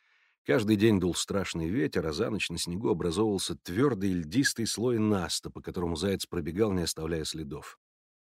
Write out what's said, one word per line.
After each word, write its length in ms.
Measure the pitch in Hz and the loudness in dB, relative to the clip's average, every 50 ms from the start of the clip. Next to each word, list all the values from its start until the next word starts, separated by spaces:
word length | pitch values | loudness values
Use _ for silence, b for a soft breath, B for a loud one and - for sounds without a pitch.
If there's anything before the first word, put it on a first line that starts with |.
| _ _ _ _ _ _ _ _ _ | _ _ _ _ _ _ _ _ _
Каждый 320 | - 147 131 104 104 110 | 2 2 4 4 4 6
день 220 | 101 107 113 104 92 | 6 8 6 6 6
дул 160 | 87 90 80 | 4 2 0
страшный 540 | - - - 92 98 92 - - 85 82 80 | -2 -4 -2 -2 -2 -2 -2 -4 -2 -2 -2
ветер, 380 | 98 135 156 - - 92 80 | 0 0 0 0 0 -2 -2
а 60 | 80 | 0
за 180 | 76 80 113 127 | -2 -2 -2 -2
ночь 200 | 113 90 - - | -2 -4 -4 -4
на 80 | 85 82 | -4 -6
снегу 300 | - 85 85 95 123 - | -4 -4 -4 -2 0 0
образовывался 680 | - 80 85 87 80 98 110 110 101 90 - - 85 | 2 2 0 0 2 2 2 2 2 0 -2 -4 -6
твердый 560 | - - - 87 104 135 147 120 95 98 101 | -8 -8 -4 -2 0 0 2 0 0 0 0
льдистый 540 | 92 87 82 76 87 131 139 - - - 113 | 0 0 -2 0 0 2 2 2 0 -2 -4
слой 320 | - - 101 113 127 123 110 | -4 -2 -2 0 0 2 2
наста, 520 | 107 107 104 95 85 78 - - - 73 | 2 2 2 2 0 -2 -4 -4 -6 -8
по 100 | - - | -12 -10
которому 340 | - 85 78 90 87 85 85 | -10 -8 -4 -2 -2 -2 -2
заяц 320 | 76 87 101 95 90 - | 0 0 0 0 -2 -4
пробегал, 460 | - - 87 78 82 80 95 113 104 | -4 -6 -4 -4 -2 0 0 0 2
не 100 | 95 90 | 2 0
оставляя 420 | 82 - - - 80 80 85 80 76 | 0 -2 -2 -4 -4 -4 -4 -4 -4
следов. 540 | - - 80 78 69 - - - - - - _ _ _ _ _ _ _ _ | -6 -6 -8 -8 -8 -10 -10 -12 -14 -18 -20 _ _ _ _ _ _ _ _